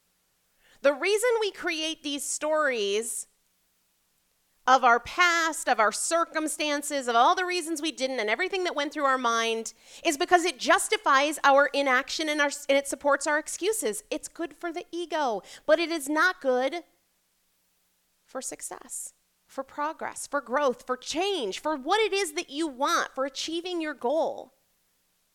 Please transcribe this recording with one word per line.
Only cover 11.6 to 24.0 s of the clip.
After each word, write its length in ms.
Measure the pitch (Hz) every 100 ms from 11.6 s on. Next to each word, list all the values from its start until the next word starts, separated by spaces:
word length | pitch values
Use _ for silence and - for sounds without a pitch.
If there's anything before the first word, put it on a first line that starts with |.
| 285
inaction 560 | 277 277 254 277 - 311
and 100 | 302
our, 120 | 285 - -
and 80 | 277
it 100 | 277
supports 380 | 302 285 285 320
our 140 | 294
excuses. 640 | 302 - 359 440 247 208 -
It's 160 | 294 -
good 280 | - 330 294
for 160 | 349
the 140 | 330 -
ego, 500 | 339 339 320 277 208 - - -
but 140 | 311
it 100 | 330
is 180 | 330 269
not 340 | 302 359 359
good 420 | 269 254 269 339 - _ _ _ _ _ _ _ _ _ _ _ _ _
for 160 | _ 262
success, 760 | 262 - - - - - - _ _ _ _
for 160 | -
progress, 640 | 269 - 294 302 220 - -
for 120 | 285
growth, 440 | 269 262 294 240 -
for 100 | 247
change, 640 | - 294 392 381 370 -
for 160 | 302 302
what 240 | 262 415
it 140 | 440
is 200 | 392 370
that 180 | 302 -
you 160 | 277 330
want, 460 | 247 294 330 -
for 120 | - 269
achieving 560 | 269 - 330 349 359
your 140 | 311
goal. 580 | 277